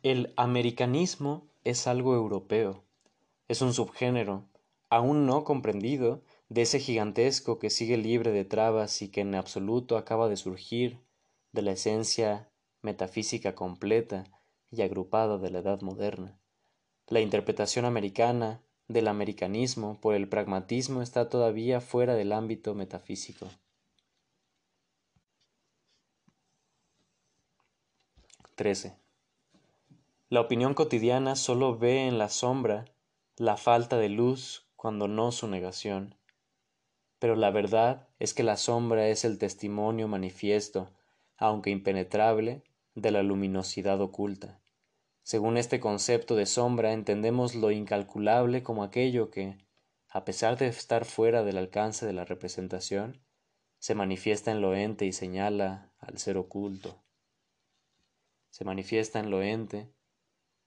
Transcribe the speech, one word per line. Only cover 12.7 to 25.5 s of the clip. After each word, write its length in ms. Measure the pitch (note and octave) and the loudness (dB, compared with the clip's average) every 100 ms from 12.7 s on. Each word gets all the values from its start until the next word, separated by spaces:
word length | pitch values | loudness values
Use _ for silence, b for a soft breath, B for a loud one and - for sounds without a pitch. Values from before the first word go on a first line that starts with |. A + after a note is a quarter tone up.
| _ | _
metafísica 720 | G#2+ G2+ F#2 - G#2+ A#2+ G2+ | -8 -6 -4 -4 -4 -4 -4
completa 720 | - F#2 F2+ G2+ A2+ A2+ F#2+ F#2+ b b b b | -4 -10 -4 2 2 2 -8 -10 b b b b
y 100 | A2+ | -4
agrupada 560 | G2 F#2+ F2+ A2 A2 G2+ | -2 -2 0 0 2 0
de 120 | F#2 | -4
la 100 | F2+ | -4
edad 220 | G2 G2 | -2 -2
moderna. 580 | G2 F#2+ G2+ G2+ F#2 - _ _ _ _ _ _ - | -4 -4 -6 -6 -12 -16 _ _ _ _ _ _ 0
La 120 | A2+ | 2
interpretación 640 | G#2+ - - G#2+ G#2 B2 | 2 0 0 -2 0 0
americana 800 | A#2+ A#2 G2+ G2 A#2 B2 A2 A#2 _ _ - | 0 0 -2 2 2 2 -2 -6 _ _ -2
del 220 | A#2 A2 | 2 2
americanismo 880 | G#2 G#2 G2+ F#2+ G#2+ B2+ A#2+ G#2 G#2+ | 0 -4 -4 -4 -2 -2 -2 -6 -2
por 160 | A2 | 2
el 140 | G#2 G2 | 2 2
pragmatismo 720 | G#2 G2+ F#2+ F#2+ A#2+ B2+ C3 | -2 0 -4 -2 -4 -2 -4
está 260 | A#2+ B2 A#2+ | -2 0 2
todavía 540 | B2+ A#2 A2 A#2 B2 | 2 2 2 0 -2
fuera 340 | B2 B2 B2 | 0 0 2
del 160 | A#2 G2+ | 2 0
ámbito 440 | G#2+ A2 A2+ G#2+ | -2 -2 -6 -6
metafísico. 720 | G2+ F#2 A#2+ - F#2+ - - F#2+ - _ _ _ _ _ _ _ _ _ _ _ _ _ _ _ _ _ _ _ | -6 -8 -10 -10 -10 -10 -14 -16 -18 _ _ _ _ _ _ _ _ _ _ _ _ _ _ _ _ _ _ _